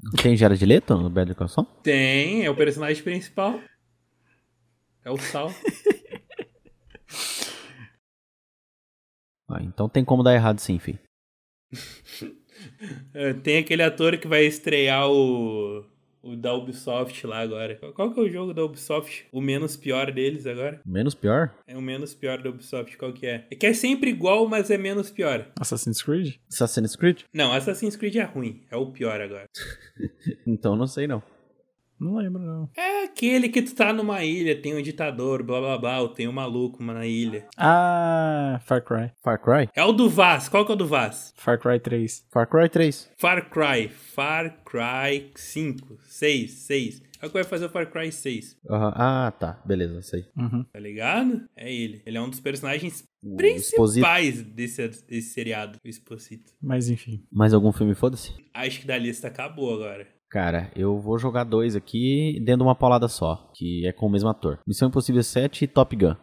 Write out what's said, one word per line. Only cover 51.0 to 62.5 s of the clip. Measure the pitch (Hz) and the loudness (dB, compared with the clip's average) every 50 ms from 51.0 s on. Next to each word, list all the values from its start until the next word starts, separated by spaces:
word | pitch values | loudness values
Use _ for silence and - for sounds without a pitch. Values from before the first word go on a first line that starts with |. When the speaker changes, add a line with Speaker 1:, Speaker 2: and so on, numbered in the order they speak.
| 113 131 180 233 262 254 240 - - - _ | -4 -2 0 0 0 0 0 -2 -6 -12 _
Speaker 2:
É | - 110 127 127 | -16 -12 -8 -6
ele. | 120 117 110 104 107 - | -6 -6 -6 -8 -12 -12
Ele | 113 110 | -8 -6
é | 113 | -6
um | 117 127 | -6 -6
dos | 131 131 | -8 -8
personagens | - 139 139 139 147 135 143 151 175 170 - - - _ _ _ | -6 -6 -6 -4 -4 -4 -4 -4 -6 -8 -10 -12 -16 _ _ _
Speaker 1:
O | - 101 95 | -14 -10 -2
Speaker 2:
principais | - 370 427 494 508 494 - 440 117 113 107 107 123 - 170 170 180 170 139 117 | 2 2 2 2 2 -2 0 4 4 4 6 6 4 4 4 4 4 2 0 -2
Speaker 1:
Exposito. | 113 113 107 107 | -4 -10 -12 -10
Speaker 2:
desse, | 117 120 120 120 - 120 113 110 - _ | -10 -10 -8 -6 -6 -8 -8 -8 -14 _
desse | - 120 117 113 - - | -10 -8 -8 -8 -8 -10
seriado, | 123 113 113 110 107 107 104 107 - - | -8 -6 -6 -6 -6 -8 -10 -14 -18 -18
o | 117 | -20
Exposito. | 110 - _ - 120 107 - - 113 117 - _ _ _ | -20 -20 _ -20 -20 -20 -18 -18 -20 -20 -20 _ _ _
Speaker 3:
Mas | - 135 127 127 123 120 | -6 -2 -2 0 0 0
enfim. | 120 113 - 117 110 101 - _ | -2 -2 -4 -8 -12 -12 -12 _
Speaker 1:
Mais | 98 101 107 110 107 | 2 4 6 8 8
algum | 104 101 107 98 | 8 6 4 4
filme, | - 107 104 98 | 4 2 2 2
foda-se? | - 120 131 131 113 - - - - - _ - | 2 2 0 0 -4 -8 -12 -14 -16 -18 _ -8
Speaker 2:
Acho | 120 131 131 131 - | -6 -6 -6 -6 -8
que | 135 | -6
da | 135 127 | -6 -4
lista | 123 117 120 113 - - | -4 -4 -4 -6 -8 -10
acabou | 120 - - 131 156 160 147 135 120 113 | -12 -10 -10 -12 -10 -8 -6 -4 -4 -4
agora. | 107 107 101 101 101 101 - _ _ _ _ | -4 -6 -10 -12 -14 -18 -20 _ _ _ _
Speaker 1:
Cara, | - 101 90 85 85 85 87 - - | -2 0 0 0 0 -2 -2 -6 -4
eu | - 95 101 101 104 | -2 0 0 0 0
vou | 101 107 113 | 0 -2 -2
jogar | 113 120 131 117 123 120 | 0 0 0 0 -2 0
dois | 117 110 110 117 117 104 | 2 2 2 2 2 0
aqui | 101 - - - 113 123 131 139 143 156 156 151 - 113 | -2 -4 -4 -2 0 0 2 2 2 0 0 -2 0 2
dentro | 113 | 4